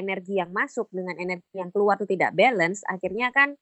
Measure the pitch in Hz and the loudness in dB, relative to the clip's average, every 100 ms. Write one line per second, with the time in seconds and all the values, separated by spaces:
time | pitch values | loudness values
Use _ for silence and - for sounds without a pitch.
0 | 190 190 180 196 175 190 277 - 208 185 | -4 -6 -2 -2 -2 -2 -4 -4 -6 -6
1 | 185 160 180 180 - 190 180 202 208 196 | -6 -6 -6 -6 -8 -10 -4 2 2 2
2 | 208 190 147 - 226 226 170 202 - 185 | 0 0 0 4 4 4 0 0 -6 -6
3 | - 190 247 277 285 285 | -4 -2 0 2 2 0